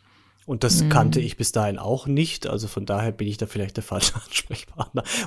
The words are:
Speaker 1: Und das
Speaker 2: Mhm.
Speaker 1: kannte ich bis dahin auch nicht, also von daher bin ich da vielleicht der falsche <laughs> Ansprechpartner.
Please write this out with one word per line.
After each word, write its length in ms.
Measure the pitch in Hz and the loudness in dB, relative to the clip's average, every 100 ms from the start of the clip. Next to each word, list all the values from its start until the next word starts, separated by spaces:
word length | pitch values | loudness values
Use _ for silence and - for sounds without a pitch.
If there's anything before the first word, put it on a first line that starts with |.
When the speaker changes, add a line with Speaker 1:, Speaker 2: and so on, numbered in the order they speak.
| _ _ _ _ - | _ _ _ _ -8
Speaker 1:
Und 160 | 120 | 0
das 180 | 123 165 | 2 4
Speaker 2:
Mhm. 80 | 156 | 6
Speaker 1:
kannte 300 | 151 - 156 | 6 6 4
ich 180 | - - | 0 -2
bis 140 | 117 | 0
dahin 260 | 113 104 95 | 2 0 0
auch 300 | 101 131 143 | -2 -2 2
nicht, 400 | 139 160 - - | 2 2 -2 -4
also 200 | 107 107 | -4 -4
von 200 | - 101 | -4 -2
daher 240 | 101 113 | 0 0
bin 160 | 110 104 | -2 -4
ich 100 | 104 | -4
da 80 | 101 | -4
vielleicht 320 | 107 95 - | -4 -4 -4
der 60 | |
falsche 320 | - 95 - - | -4 0 0 0
<laughs> 100 | - | -4
Ansprechpartner. 800 | - - - - - - 123 - - | -6 -6 -10 -10 -8 -4 -4 -2 -2